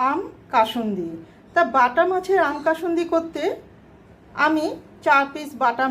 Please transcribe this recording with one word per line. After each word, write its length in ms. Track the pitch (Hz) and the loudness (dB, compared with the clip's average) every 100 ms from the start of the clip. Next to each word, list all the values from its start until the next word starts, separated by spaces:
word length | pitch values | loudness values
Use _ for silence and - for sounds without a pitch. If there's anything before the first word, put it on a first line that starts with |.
| 262 | -2
আম 100 | 302 - - - | -2 -6 -12 -2
কাসুন্দি। 560 | 247 226 240 214 190 165 165 - - - | 2 2 0 -4 -4 -6 -10 -16 -20 -4
তা 80 | 339 339 269 | 0 2 4
বাটা 280 | 247 277 359 | 2 2 2
মাছের 280 | 370 370 381 294 | 0 2 2 2
আম 80 | 294 311 | 0 -2
কাসুন্দি 400 | 320 359 339 339 | -2 -2 -2 0
করতে 280 | 330 330 294 359 - - - - - - - - - 302 | -2 -2 -4 -4 -4 -12 -20 -20 -20 -20 -20 -10 0 0
আমি 200 | 311 330 - - - 311 | 2 -2 -8 -16 -4 2
চার 180 | 277 277 | 2 2
পিস 180 | 302 294 240 | -6 -10 -2
বাটা 240 | 247 240 262 | -2 0 -2